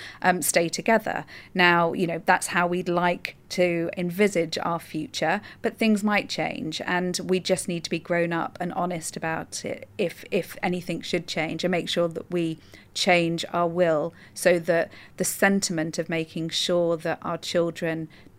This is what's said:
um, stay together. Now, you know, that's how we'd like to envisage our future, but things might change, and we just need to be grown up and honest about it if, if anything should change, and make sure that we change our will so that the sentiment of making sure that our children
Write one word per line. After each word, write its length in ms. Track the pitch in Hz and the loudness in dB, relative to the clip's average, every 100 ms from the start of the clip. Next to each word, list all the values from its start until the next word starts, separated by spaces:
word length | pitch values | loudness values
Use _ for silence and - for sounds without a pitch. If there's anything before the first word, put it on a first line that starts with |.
| - - | -16 -2
um, 180 | 185 180 | 2 2
stay 260 | - 180 170 | 2 2 2
together. 540 | - - 220 - - - - - | 0 2 2 2 -6 -8 -16 -6
Now, 380 | 185 175 175 170 | 4 6 6 4
you 140 | - 170 | 2 -2
know, 160 | 165 | 0
that's 240 | 180 180 - | 4 4 2
how 180 | 180 175 | 0 2
we'd 220 | 180 175 | 0 0
like 480 | 175 175 180 - - - | 2 2 0 -4 -12 -6
to 400 | - 180 170 165 - | 2 2 2 -2 -2
envisage 600 | 175 175 208 180 165 - | -4 2 2 2 -2 -2
our 160 | - 170 | -2 -4
future, 640 | - 156 - - 160 202 - - | -4 -8 -6 -2 0 0 -4 -6
but 160 | 233 226 | -4 0
things 260 | 220 208 | 2 4
might 280 | 208 208 - | 2 0 0
change, 500 | - 160 - 160 156 - | -4 -4 -4 -6 -6 -2
and 340 | 180 180 175 | -2 -2 -4
we 160 | 180 185 | 0 0
just 280 | - 180 - | 0 -2 -2
need 160 | 170 | -6
to 60 | - | -4
be 80 | 170 | -6
grown 340 | - 175 170 | -2 0 0
up 240 | 170 - - | -2 -4 -6
and 140 | 175 | -6
honest 460 | - 175 170 160 - | -2 -4 -4 -8 -6
about 480 | 165 160 160 - - | -4 -6 -6 -10 -8
it 200 | - - - | -8 -8 -4
if, 260 | 175 - - | -4 -4 -4
if 260 | 196 - - | -4 -4 -6
anything 400 | 180 180 170 165 | -4 -4 -4 -6
should 240 | - 175 165 | -4 -4 -4
change, 360 | 170 160 160 | -4 -4 -2
and 80 | 175 | 0
make 180 | 180 - | 0 0
sure 180 | 175 170 | 0 0
that 220 | 160 - | -2 -4
we 280 | 175 165 160 - - - | -2 -2 -4 -12 -20 -12
change 500 | - 202 175 165 165 - | -2 4 4 4 0 -2
our 160 | 175 175 | 0 0
will 460 | 170 170 156 165 - - | 2 4 4 0 -6 -18
so 260 | - 185 175 | 0 4 4
that 320 | 165 170 - - - - | 4 2 0 -6 -12 -4
the 60 | |
sentiment 720 | - - 196 196 - 165 160 165 | -4 2 4 4 2 -2 -2 -4
of 100 | 165 | -2
making 400 | 165 160 165 165 | -2 -2 -4 -4
sure 480 | - - 175 170 165 | -2 2 2 2 0
that 220 | 165 - | -2 -4
our 160 | - 170 | -4 -6
children 720 | - 175 170 165 170 160 160 - - | -2 0 0 0 -2 -2 -6 -12 -20